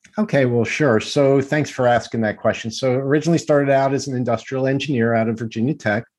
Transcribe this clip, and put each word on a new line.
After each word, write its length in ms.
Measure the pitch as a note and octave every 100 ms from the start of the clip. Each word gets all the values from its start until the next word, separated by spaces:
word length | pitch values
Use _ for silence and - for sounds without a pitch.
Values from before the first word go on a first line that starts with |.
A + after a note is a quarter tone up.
| _ -
Okay, 260 | A2 C#3
well, 200 | C3 A#2+
sure. 340 | A2 - D3+ A2
So 420 | - D3 C#3 C#3
thanks 300 | C3+ D3+ C#3
for 160 | - B2
asking 360 | A#2+ - A#2
that 160 | A2 G2+
question. 340 | A2+ G2+ A#2
So 220 | - C3
originally 440 | B2+ C#3 D3 D3+ E3
started 320 | - D3 C#3
out 240 | C3+ C3+
as 140 | C#3 C#3
an 80 | B2+
industrial 500 | A#2+ A#2 - C3+ C3
engineer 480 | C#3 C3+ C3 A2+
out 140 | A#2 A2+
of 100 | A2
Virginia 360 | A#2 A2+ A#2+
Tech 280 | D3+ A2 G#2 -